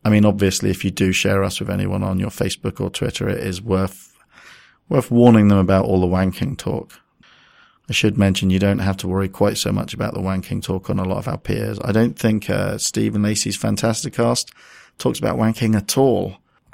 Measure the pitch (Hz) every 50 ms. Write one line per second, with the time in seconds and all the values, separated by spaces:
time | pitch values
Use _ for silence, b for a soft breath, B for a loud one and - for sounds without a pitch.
0 | _ 110 107 107 104 104 98 101 101 95 92 - - 101 95 - - 95 95 -
1 | - 95 92 - - 98 98 98 98 95 - - - 98 92 95 98 98 95 98
2 | 98 95 95 95 92 101 - - - 98 - - - 98 - - 98 92 - -
3 | - - - - - - 98 - - 95 90 90 101 117 98 92 95 92 - -
4 | - _ _ _ _ B B B B B B B B B B B B _ 165 143
5 | 123 - 117 120 120 120 117 110 104 101 101 98 95 90 98 95 95 - 101 92
6 | 92 90 90 92 92 92 90 - 95 - - - - - - 113 - _ - -
7 | _ _ _ _ b b b b b b b b b b b b b - 117 -
8 | - 107 101 - 98 98 95 - - 95 92 95 95 101 101 - 95 98 95 95
9 | - 92 92 95 98 95 - - 104 101 104 - - 101 101 101 - - - -
10 | - - - - 92 95 95 95 90 - 98 98 95 - 95 95 - - 101 98
11 | 92 92 95 101 98 - 95 95 _ - 104 107 107 107 107 101 - - 98 110
12 | 113 120 - - - 113 107 107 - - 104 101 98 98 101 104 - - - 110
13 | 110 107 107 104 101 104 107 101 - - 101 - - 107 104 101 - 113 110 -
14 | - 120 - - 151 208 123 - - - B B B B B B B B B _
15 | - 131 - - - 110 - - 110 113 110 - 120 110 110 104 95 - - 131
16 | 135 135 117 98 92 98 95 _ _ _ _ _ _ _